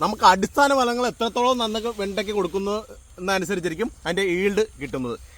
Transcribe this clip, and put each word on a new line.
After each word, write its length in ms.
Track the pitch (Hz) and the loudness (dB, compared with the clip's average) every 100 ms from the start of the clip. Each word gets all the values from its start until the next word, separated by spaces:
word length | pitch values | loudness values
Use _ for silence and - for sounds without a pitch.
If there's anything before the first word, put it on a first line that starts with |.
നമുക്ക് 220 | 165 220 214 | -2 4 6
അടിസ്ഥാന 400 | 190 - - 285 277 | 6 2 2 4 4
വളങ്ങൾ 240 | 240 240 247 | 2 0 -2
എത്രത്തോളം 440 | - 226 240 247 254 | -2 -4 0 2 2
നമുക്ക് 280 | 226 220 220 214 | -2 -4 -4 -4
വെണ്ടയ്ക്ക് 340 | 196 196 202 208 | -4 -4 -2 -2
കൊടുക്കുന്നു 380 | 175 190 196 214 220 - - - | -2 -2 -2 -4 -6 -16 -20 -8
എന്നനുസരിച്ചിരിക്കും 680 | 180 190 180 196 170 160 226 - | -2 0 0 -2 -2 -2 -4 -4
അതിൻ്റെ 220 | 160 180 196 | -4 -2 0
ഈൽഡ് 300 | 175 202 196 220 - | 2 2 2 -2 -4
കിട്ടുന്നത്. 360 | 139 135 123 113 - | -8 -6 -6 -8 -12